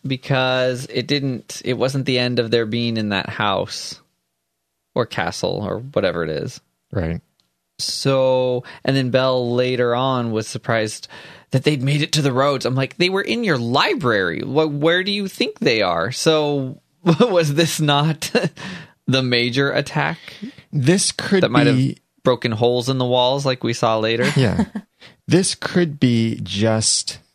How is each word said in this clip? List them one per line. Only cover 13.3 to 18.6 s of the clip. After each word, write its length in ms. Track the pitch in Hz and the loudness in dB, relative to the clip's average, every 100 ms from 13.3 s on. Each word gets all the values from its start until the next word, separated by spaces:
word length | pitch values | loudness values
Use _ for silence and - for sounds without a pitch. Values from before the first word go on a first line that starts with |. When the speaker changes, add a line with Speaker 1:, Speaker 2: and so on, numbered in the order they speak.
| 226 226 | -2 0
Speaker 1:
your 140 | 139 | 0
library. 840 | 117 135 254 320 123 107 90 80 - | 2 2 2 2 2 2 2 -2 -2
What, 260 | 139 160 | 0 0
where 340 | 143 156 175 185 | 2 2 2 0
do 80 | |
you 160 | 202 196 | -4 -4
think 300 | - 254 427 | -4 -4 0
they 240 | 165 110 | 0 2
are?" 280 | 92 85 92 | 2 2 -2
So 680 | 131 165 156 147 143 131 - _ | -2 2 2 2 -2 -4 -10 _
<laughs> 300 | _ 175 160 | _ 0 4
was 320 | 240 180 156 143 | 4 4 2 2
this 260 | 165 - | 0 2
not 520 | 151 143 151 147 - - 180 - | 2 2 2 -2 -2 0 -2 -6